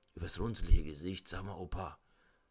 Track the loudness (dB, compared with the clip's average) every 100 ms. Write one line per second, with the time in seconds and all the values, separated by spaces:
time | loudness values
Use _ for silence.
0 | -20 -10 -8 -4 -4 -2 6 6 6 -6
1 | -8 -8 -8 -8 -8 -10 -8 -6 -8 -12
2 | _ _ -20 _ _